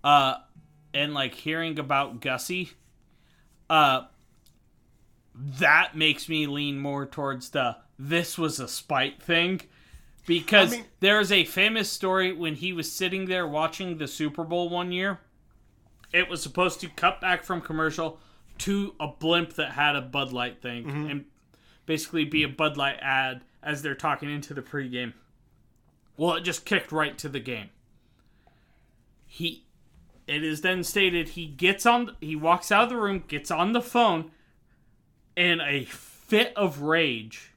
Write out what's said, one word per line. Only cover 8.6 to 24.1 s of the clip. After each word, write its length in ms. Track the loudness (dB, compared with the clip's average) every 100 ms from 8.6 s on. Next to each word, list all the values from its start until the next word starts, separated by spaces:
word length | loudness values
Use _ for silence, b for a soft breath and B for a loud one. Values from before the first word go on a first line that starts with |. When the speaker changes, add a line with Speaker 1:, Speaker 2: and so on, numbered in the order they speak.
| -8
Speaker 1:
spite" 540 | -10 -2 0 0 -4
thing. 400 | 0 2 2 -2 -6 b b b b b 0
Because 480 | 0 6 6 6
Speaker 2:
I 40 | 2
mean 80 | -8 _
Speaker 1:
there's 320 | 4 4 4
a 140 | 4 2
famous 440 | 2 2 2 -2
story 440 | -2 0 2 0
when 220 | -2 -4 -4
he 180 | -6
was 180 | -4 -6
sitting 340 | -4 -2 -2 -2
there 220 | -2 -2
watching 500 | 0 -2 -2 -8 -6
the 100 | -6
Super 360 | -4 -4 -4
Bowl 260 | -4 -2 -2
one 220 | -2 -4
year. 280 | -2 -4 -4 _ _ _ _ _ _ _ _ 0
It 180 | 0 0
was 120 | -4
supposed 380 | -6 0 0 0
to 80 | -12
cut 320 | 0 0 2
back 220 | -2 -2
from 180 | -2 -6
commercial 580 | -4 -2 0 0 -6 -6 b b b -8
to 360 | -4 -2 -4 -6
a 80 | -10
blimp 460 | -4 2 2 0
that 180 | -6 -6
had 240 | 2 2 2
a 60 |
Bud 300 | -4 -6 -4
Light 280 | -4 -6 -6
thing 220 | -10 -8 -8
Speaker 2:
Mm-hmm. 240 | -6 -6
Speaker 1:
and 160 | -8 -10 _ _ b b b -4
basically 400 | -4 -2 -2 0
be 180 | 0
a 60 | 0
Bud 280 | 0 -2 0
Light 200 | -2 -2
ad 400 | -2 0 0 -6 _ b
as 180 | -8 -6
they're 140 | -6 -2
talking 340 | -2